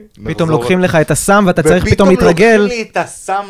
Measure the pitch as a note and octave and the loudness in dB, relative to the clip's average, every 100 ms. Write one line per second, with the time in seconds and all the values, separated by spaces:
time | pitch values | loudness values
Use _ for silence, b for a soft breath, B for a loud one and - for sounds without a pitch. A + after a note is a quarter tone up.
0 | G#3+ - G#2+ D#3+ E3 D#3 A#2+ F#3 F3+ E3 | -20 -16 -10 -6 -4 -4 -2 -2 0 0
1 | D#3 D3 - G3+ G3 F3 D3+ F3+ F#3+ - | -2 -2 0 0 2 0 0 0 0 2
2 | G3 F#3 F3+ E3 A3 F#3 G#3 A3+ G#3+ F#3 | 4 4 2 2 4 4 0 -4 -6 -6
3 | E3 - - G3 G3+ | -8 -10 -8 -8 -6